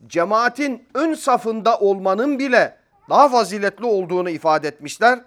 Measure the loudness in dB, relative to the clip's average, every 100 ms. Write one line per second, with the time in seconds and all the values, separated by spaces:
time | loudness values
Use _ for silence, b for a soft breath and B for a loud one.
0 | -6 -4 0 0 0 -2 -6 -6 -8 -4
1 | -2 -2 -2 -2 -2 -4 -2 0 0 0
2 | -2 -2 -2 -2 0 2 2 -4 _ _
3 | 0 4 4 4 0 -2 -6 -4 -2 -2
4 | -2 -4 -4 -2 0 0 -2 -8 -14 0
5 | 2 2